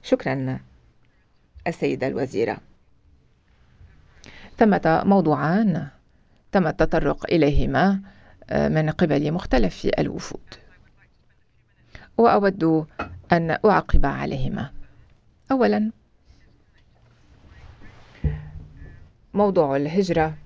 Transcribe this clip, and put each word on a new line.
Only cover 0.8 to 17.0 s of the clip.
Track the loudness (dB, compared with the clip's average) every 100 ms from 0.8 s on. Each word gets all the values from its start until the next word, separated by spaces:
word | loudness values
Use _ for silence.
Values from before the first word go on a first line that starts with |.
| _ _ _ _ _ _ _ -12 -10
السيدة | -6 -6 -4 -6
الوزيرة. | -4 -6 -4 -4 -6 -14 _ _ _ _ _ _ _ _ _ _ _ -20 -20 _ _ -20 -20 -20 2
ثمة | 4 4 2 2 4
موضوعان | 4 4 0 0 0 0 -2 -6 -14 _ _ _ _ _
تم | 0 0
التطرق | 2 2 2 0 -4 -2
إليهما، | 2 4 4 2 2 2 0 -6 -20 -20 -20 -6
آه، | -2 0
من | 0 -2
قبل | 0 0 0 -2
مختلف | -4 -2 0 0 -2 -4 -2
الوفود، | -2 -6 -12 -16 -16 -20 -20 _ _ _ _ _ _ _ _ _ _ _ _ -20 -12 2
وأود | 4 4 2 0 0 0 -2 -12 -14 -14 0
أن | 0 2 0 2
أعقب | 2 4 4 4
عليهما. | 2 -6 -4 -4 -6 -10 -12 -18 -20 -20 _ _ _ _
أولًا، | 0 2 2 -2 -6 _ _ _ _ _ _ _ _ _ _